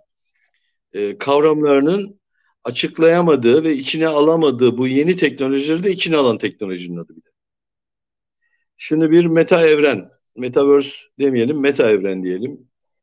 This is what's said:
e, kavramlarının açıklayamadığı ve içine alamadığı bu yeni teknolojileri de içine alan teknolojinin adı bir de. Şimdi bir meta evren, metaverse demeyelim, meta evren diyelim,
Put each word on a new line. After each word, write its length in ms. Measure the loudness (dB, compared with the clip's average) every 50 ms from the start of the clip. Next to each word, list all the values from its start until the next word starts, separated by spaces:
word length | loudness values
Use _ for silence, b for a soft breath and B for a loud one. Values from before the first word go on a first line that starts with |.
| _ _ _ _ _ _ _ _ _ _ _ _ _ _ _ _ _ _
e, 260 | -10 -8 -6 -6 -8 -8
kavramlarının 1000 | -4 -2 0 2 2 2 0 0 0 2 2 2 2 0 -2 -2 -6 -8 -14 _ _ _ _ _ _ _ _ _ -12
açıklayamadığı 1000 | -10 -8 -6 -8 -6 -2 2 2 4 4 4 4 2 2 2 4 4 4 4 2
ve 100 | 0 -2
içine 320 | -4 -4 -6 -4 -2 -2
alamadığı 720 | 0 0 2 2 2 2 2 2 0 0 2 2 0 2 0
bu 100 | -2 -2
yeni 280 | 0 0 0 0 0
teknolojileri 680 | 0 -2 -4 -2 -4 -4 -4 -2 -2 -2 -2 -4 -2 -2
de 60 | -4
içine 260 | -4 -4 -4 -2 0
alan 220 | 0 2 0 0 -2
teknolojinin 580 | -4 -8 -8 -8 -10 -10 -10 -10 -10 -12 -12
adı 200 | -14 -14 -16 -20
bir 60 | -20
de. 60 | -20 _ _ _ _ _ _ _ _ _ _ _ _ _ _ _ _ _ _ _ _ _ _ _ _ _ _ _ _ _ _
Şimdi 340 | -18 -8 -4 -2 0 2 4
bir 140 | 4 4 4
meta 440 | 4 2 0 2 2 2 4 4 4
evren, 400 | 4 4 2 0 0 -2 -6 -12 _ _ _ _ _
metaverse 600 | -12 -8 -4 -2 0 4 4 4 4 2 -2 -8 -20 -20 _ _ -4
demeyelim, 420 | -2 -2 0 0 0 -2 -2 -2
meta 300 | -2 -2 0 2 2 2
evren 340 | 2 0 0 -2 -6 -6 -6
diyelim, 440 | -6 -6 -6 -8 -10 -12 -14 _ _ _ _ _ _ _ _